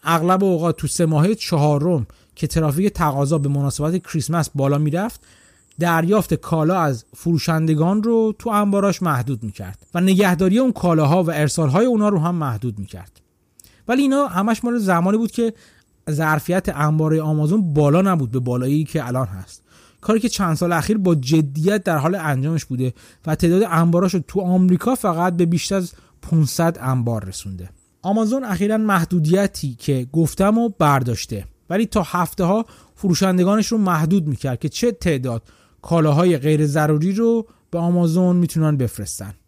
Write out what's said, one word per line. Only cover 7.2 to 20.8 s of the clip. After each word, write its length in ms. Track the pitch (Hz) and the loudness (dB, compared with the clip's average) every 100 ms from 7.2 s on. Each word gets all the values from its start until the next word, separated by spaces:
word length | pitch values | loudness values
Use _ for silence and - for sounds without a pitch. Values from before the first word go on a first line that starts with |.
| 170 165 - 160 160 156 165 208 | -2 0 0 0 2 2 2 0
رو 320 | 220 226 220 208 | 2 2 0 -2
تو 120 | 233 | -4
انباراش 520 | 208 208 196 196 175 | 0 0 2 0 0
محدود 400 | 180 131 113 123 | 0 0 -2 -4
می‌کرد 440 | 110 - 95 98 _ | -6 -10 -14 -14 _
و 60 | 175 | 0
نگهداری 580 | 185 190 202 170 190 208 | 2 4 4 4 2 4
اون 140 | 262 | 2
کالاها 500 | - 180 160 147 175 | 0 2 2 4 2
و 80 | 165 | 2
ارسال‌های 560 | 151 151 - 151 151 247 | 0 -2 0 2 2 2
اونا 220 | 226 208 | 2 2
رو 100 | 196 | 2
هم 160 | 160 | 0
محدود 440 | 175 147 110 120 104 | -2 -4 -4 -6 -8
می‌کرد. 420 | 95 90 92 _ _ _ _ _ - _ - | -12 -14 -20 _ _ _ _ _ -20 _ -4
ولی 140 | 254 | 0
اینا 240 | 277 277 277 | 2 0 0
همش 380 | 175 208 226 | -2 -2 -2
مال 140 | 240 240 | -2 -2
زمانی 380 | 196 175 180 214 | 0 2 2 0
بود 140 | 226 | -2
که 220 | - 226 214 - _ _ _ - | -2 -4 -4 -20 _ _ _ -6
ظرفیت 580 | 147 160 156 - 175 - | -2 0 0 0 -2 -2
انبارهای 520 | 147 151 156 156 160 | -2 0 2 2 0
آمازون 540 | 156 156 151 214 180 | 0 0 2 0 0
بالا 280 | 147 147 160 | 2 4 4
نبود 280 | 196 175 127 | 2 0 0
به 80 | 127 | -2
بالایی 460 | 123 123 127 147 | -2 -2 0 -2
که 220 | 151 160 120 | -2 -6 -4
الان 200 | 123 123 | -4 -4
هست، 360 | 95 95 - _ _ _ _ | -8 -14 -20 _ _ _ _
کاری 200 | - 220 | -2 0
که 80 | 226 | 0
چند 280 | - 185 156 | -2 -2 0
سال 160 | 175 | 0
اخیر 260 | 170 | 0